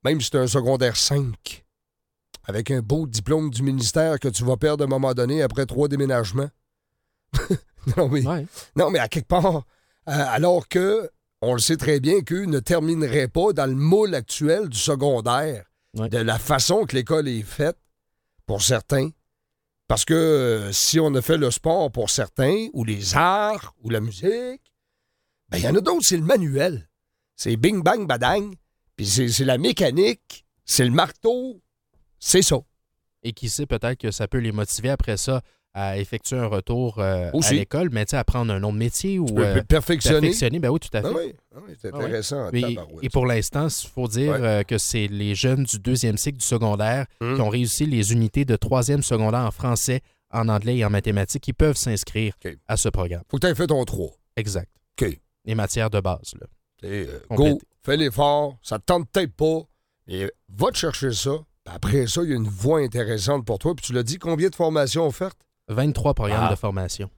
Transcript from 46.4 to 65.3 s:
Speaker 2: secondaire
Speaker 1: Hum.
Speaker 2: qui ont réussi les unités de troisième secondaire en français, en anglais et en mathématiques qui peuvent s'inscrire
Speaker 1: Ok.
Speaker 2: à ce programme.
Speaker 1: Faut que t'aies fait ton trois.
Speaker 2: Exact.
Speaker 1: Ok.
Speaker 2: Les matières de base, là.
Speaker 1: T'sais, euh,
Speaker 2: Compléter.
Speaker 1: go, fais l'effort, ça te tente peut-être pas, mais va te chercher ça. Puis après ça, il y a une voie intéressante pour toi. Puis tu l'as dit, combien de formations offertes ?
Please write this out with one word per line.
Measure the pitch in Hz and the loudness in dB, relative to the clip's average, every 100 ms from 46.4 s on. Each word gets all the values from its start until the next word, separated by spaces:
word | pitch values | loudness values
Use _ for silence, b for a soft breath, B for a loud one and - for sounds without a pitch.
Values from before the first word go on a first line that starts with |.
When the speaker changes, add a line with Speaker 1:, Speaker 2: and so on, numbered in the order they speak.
| - | -2
Speaker 2:
secondaire | 117 110 101 107 127 127 _ | 0 0 0 0 0 -4 _
Speaker 1:
Hum. | 117 135 | -4 0
Speaker 2:
qui | |
ont | 107 | 0
réussi | 120 120 - 151 | 2 0 0 0
les | 127 101 | 2 2
unités | 117 113 - | 2 2 2
de | 139 110 | 2 2
troisième | - 131 120 143 | 2 0 2 0
secondaire | - 117 110 117 117 | 0 0 2 2 -2
en | |
français, | - 127 117 - 127 _ _ _ | -2 -2 -2 0 -4 _ _ _
en | 117 113 | -2 0
anglais | 107 107 123 | 0 2 0
et | |
en | 104 | 2
mathématiques | 101 101 101 95 135 | 2 2 0 0 -2
qui | - | -6
peuvent | 127 156 139 | 2 2 2
s'inscrire | - 104 - 107 110 - | -2 -2 -4 -4 -4 -4
Speaker 1:
Ok. | 92 - _ | -14 -14 _
Speaker 2:
à | 110 | 0
ce | 113 | 0
programme. | 98 87 85 - | 0 -2 -4 -6
Speaker 1:
Faut | 139 | 0
que | 180 | 0
t'aies | 151 | 0
fait | 165 | 2
ton | 147 123 | 2 0
trois. | - 87 _ _ - | -4 -6 _ _ -8
Speaker 2:
Exact. | 107 95 90 _ _ - | -4 -6 -8 _ _ -4
Speaker 1:
Ok. | 110 71 _ _ - | -2 -4 _ _ -6
Speaker 2:
Les | 110 | -2
matières | 101 120 110 | -2 -2 0
de | 104 | 0
base, | 95 90 - - | -2 -4 -8 -18
là. | - _ _ _ | -20 _ _ _
Speaker 1:
T'sais, | 95 101 87 | -10 -8 -8
euh, | - - | -10 -6
Speaker 2:
Compléter. | 117 147 | 2 4
Speaker 1:
go, | 143 - _ | 2 -4 _
fais | - 147 | -4 0
l'effort, | 151 123 147 147 147 131 | 0 2 2 2 -2 -6
ça | - 107 | -10 -8
te | |
tente | - 175 147 | 0 0 2
peut-être | - 170 | -2 -2
pas, | - 156 160 156 _ _ _ - | 0 0 0 -6 _ _ _ -12
mais | 92 98 - _ | -6 -6 -8 _
va | 98 190 | -2 -2
te | - | 0
chercher | 165 - 131 | -4 -2 -4
ça. | 110 139 151 151 _ | -2 -4 -4 -8 _
Puis | - | -18
après | 87 98 135 120 | -8 0 0 0
ça, | 160 | -2
il | 170 | -2
y | |
a | 131 | -2
une | 110 | -2
voie | 98 117 160 | -2 2 2
intéressante | 135 117 110 110 104 143 117 | 0 -2 -4 -2 0 -2 -2
pour | 104 | -2
toi. | 160 | -2
Puis | 165 - | -4 -4
tu | |
l'as | 123 | -4
dit, | 117 170 | -2 -6
combien | 160 160 185 | -4 0 0
de | - | 0
formations | 165 156 135 156 160 | 0 2 0 0 -2
offertes ? | - 185 | -2 -8